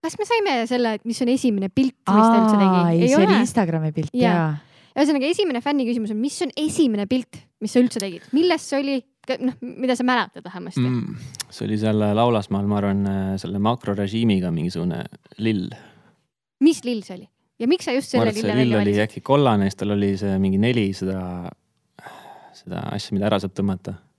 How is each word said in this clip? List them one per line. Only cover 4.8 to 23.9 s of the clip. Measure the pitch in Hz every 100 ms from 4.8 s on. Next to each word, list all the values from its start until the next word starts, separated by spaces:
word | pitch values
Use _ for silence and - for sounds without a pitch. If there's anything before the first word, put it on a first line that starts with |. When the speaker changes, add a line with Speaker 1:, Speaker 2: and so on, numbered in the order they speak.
| _
Speaker 1:
Ühesõnaga, | - 285 285 277
esimene | 359 370 240
fänniküsimus | 285 294 233 240 214
on, | 214
mis | 277 -
on | 285
esimene | - 302 - 277 208 196
pilt, | 254 - - _ _
mis | 214
sa | 247
üldse | 247 226
tegid? | 196 170 -
Millest | 269 349 320 -
see | 277
oli? | 277 269 _ _
Ka-, | - 262
noh, | 254 254
mida | 247 - 254
sa | 247
mäletad | 254 247 202 -
vähemasti? | 180 185 180 151
Speaker 3:
Mm, | 127 123 - - - -
see | - - 104
oli | 107
seal | 110 107 104
Laulasmaal, | 104 120 113 - 98 101
ma | 104
arvan, | 98 98
äh, | 98 95 95 95
selle | 87 98
makrorežiimiga | 107 120 - 101 98 113 117 95 90
mingisugune | 82 87 87 90 78 - - _ -
lill. | 110 104 90 - - _ _ _ _ _ _ _
Speaker 1:
Mis | 294 -
lill | 240 226
see | - 185
oli? | 208 _ _ _
Ja | 233
miks | 359
sa | -
just | 254 -
Speaker 3:
Ma | 247
Speaker 1:
selle | 226
Speaker 3:
arvan, |
et | 214
see | 220
Speaker 1:
lille | 214
Speaker 3:
lill | 123
Speaker 1:
välja | 107
Speaker 3:
oli | 101 101
Speaker 1:
valisid? |
Speaker 3:
äkki | 107 -
kollane, | - 143 135 107 98
siis | -
tal | 101
oli | 101 101 95
see | 101 95
mingi | 98 95
neli | 113 117 98
seda, | 95 95 95 90 90 87 - _ _ _ - - - - - -
seda | - - 87 -
asja, | 101 -
mida | 101 104
ära | 101
saab | 98
tõmmata. | - 98 92 -